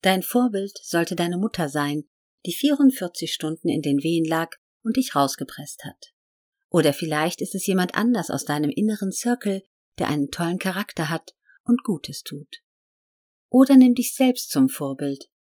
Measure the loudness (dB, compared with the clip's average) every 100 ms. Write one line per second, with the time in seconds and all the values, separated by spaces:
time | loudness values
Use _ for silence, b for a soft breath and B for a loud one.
0 | 2 0 0 0 0 -2 -8 -12 -4 -2
1 | -2 -2 -2 -2 -4 -2 -4 -2 -2 -4
2 | -8 _ _ _ -10 -2 0 4 4 4
3 | -8 -8 -8 -6 -6 -4 -2 0 0 0
4 | 0 0 0 -2 -4 -10 _ _ -2 -2
5 | 0 0 0 -2 -10 -12 -16 -14 -16 -18
6 | -20 _ _ _ _ _ _ 2 2 0
7 | -4 -2 -2 -4 -8 -6 0 0 0 0
8 | 0 0 0 -6 -2 -2 -2 0 -2 0
9 | -4 -4 -2 -2 -2 -4 _ _ _ -6
10 | -2 -2 -2 -4 -4 -2 -4 -6 -8 -6
11 | -4 -6 -8 b b b 0 0 0 -6
12 | -6 -14 -12 -16 -16 -20 _ _ _ _
13 | _ _ _ _ _ 4 8 10 8 6
14 | -2 0 0 0 -4 2 2 0 -6 -4
15 | -6 -6 -12 _